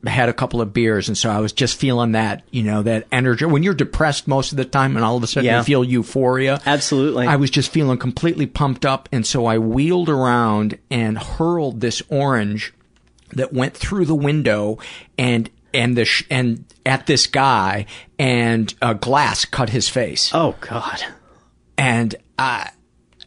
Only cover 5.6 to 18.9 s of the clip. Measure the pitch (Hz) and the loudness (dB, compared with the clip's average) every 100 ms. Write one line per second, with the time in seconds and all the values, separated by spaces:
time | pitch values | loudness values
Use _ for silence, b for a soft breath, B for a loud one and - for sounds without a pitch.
5.6 | 117 139 127 123 107 135 127 127 135 139 | 2 2 2 0 0 0 0 2 0 0
6.6 | 139 147 - 139 147 127 123 143 139 143 | 0 0 2 0 0 0 2 2 2 0
7.6 | 127 160 139 127 127 - 170 160 139 - | 0 0 0 0 -2 -2 -2 0 -4 -2
8.6 | 139 127 143 135 - 131 110 135 117 113 | -2 0 -2 -2 -4 -4 -2 0 2 2
9.6 | 110 123 156 180 165 139 127 120 113 107 | 2 0 2 2 0 0 2 2 2 2
10.6 | 107 - _ 123 113 110 - - 165 175 | 0 -4 _ -2 -2 -2 -6 -2 0 0
11.6 | 143 113 117 - - 139 139 123 104 107 | -2 -2 -4 -4 -4 0 2 0 0 -4
12.6 | - - _ _ _ _ _ 131 127 127 | -8 -14 _ _ _ _ _ -6 -2 -2
13.6 | 143 - - 202 156 156 143 151 120 104 | -2 -4 -4 0 2 2 2 2 2 0
14.6 | 104 110 B B B - 123 117 110 _ | 0 -4 B B B -2 0 0 -2 _
15.6 | _ 131 127 120 110 - - 131 123 117 | _ 0 2 2 2 0 -2 0 0 -2
16.6 | - _ 131 135 - 135 - 139 135 117 | -8 _ 0 0 2 2 2 2 4 2
17.6 | 95 101 104 B B - 131 123 117 117 | 0 -2 -6 B B -2 0 2 2 2
18.6 | 107 - 123 | 0 -2 -2